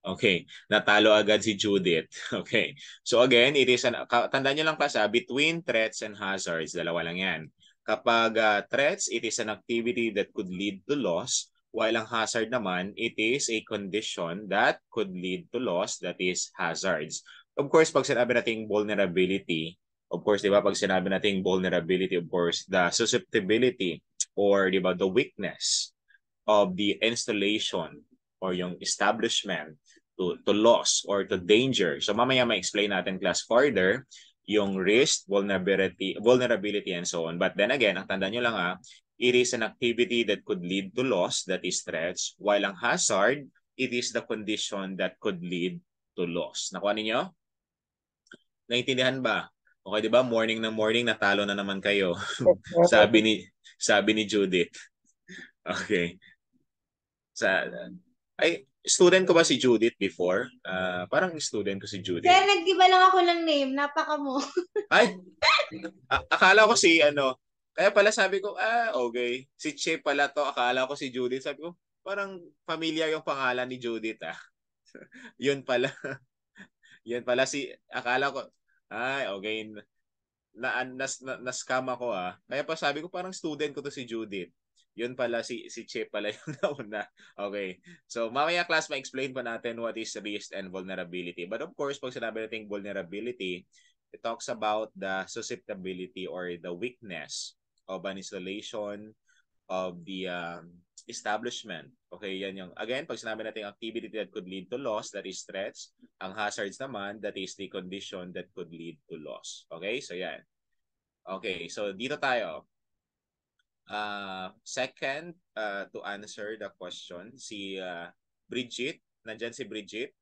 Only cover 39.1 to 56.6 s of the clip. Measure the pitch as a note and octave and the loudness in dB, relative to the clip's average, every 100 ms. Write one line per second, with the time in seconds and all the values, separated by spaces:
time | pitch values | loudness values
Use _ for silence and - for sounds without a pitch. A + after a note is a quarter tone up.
39.1 | _ A#2+ B2 B2 A#2+ A2 - A#2+ A#2 A#2+ | _ 4 4 4 0 -4 -2 -2 2 2
40.1 | A#2+ G#2 G2 - G2 F2 F#2+ F#2+ A#2 C3 | 2 2 -2 -2 -4 -2 -4 -4 -4 0
41.1 | F#2+ F#2+ - - F#2 F2+ F2+ - D#2+ E2+ | 0 0 -2 -4 -4 -2 -6 -6 -4 -4
42.1 | F2+ - _ F#2+ G#2 G2 F#2 A#2+ E3+ - | -4 -8 _ 2 2 2 -2 -2 0 2
43.1 | G2 G#2+ D3 C3+ _ _ - C3 B2 A#2+ | 4 4 2 -6 _ _ -6 -2 -2 -2
44.1 | A#2 - A2 G#2 G#2 - G2+ F#2+ F#2 F2+ | -6 -4 -6 -4 -4 -4 -6 -6 -4 -4
45.1 | - A2 F#2 F2 F2+ F2+ F2 _ _ _ | -2 -6 -4 -6 -2 -2 -4 _ _ _
46.1 | - F2 F2 - - - F#2 G2 G#2+ A2 | -6 -4 -2 -4 -8 -8 -2 -2 0 0
47.1 | A#2+ F#3 _ _ _ _ _ _ _ _ | -2 -4 _ _ _ _ _ _ _ _
48.1 | _ _ - _ _ - A#2+ A#2+ B2+ B2+ | _ _ -20 _ _ -2 -2 0 2 2
49.1 | C3 A#2+ G2 - _ _ _ F#2+ G#2 A2 | 0 0 -2 -4 _ _ _ -4 -2 4
50.1 | A#2+ B2+ A2+ A2 A2+ A2 A2 G#2+ A#2 A#2+ | 4 4 2 2 0 -2 0 2 2 2
51.1 | A2 G2+ G2+ G2+ G2+ G2 G2 G2+ G2+ F#2+ | 2 2 2 2 -2 -2 -2 2 2 2
52.1 | F2 - - B2 F#2+ - E3+ F3 A2+ G#2 | 0 -6 2 2 2 0 4 6 8 8
53.1 | A2+ A2 G#2 - _ - - - G#2 G#2 | 8 6 2 -4 _ -20 -6 4 4 4
54.1 | G#2+ G#2 G#2 F#2+ F2+ E2+ - - _ _ | 2 2 2 4 2 2 -4 -20 _ _
55.1 | _ _ F#2 - _ E2+ F2+ - G2 E2+ | _ _ -20 -20 _ -6 -6 0 2 2
56.1 | - _ _ _ _ | -4 _ _ _ _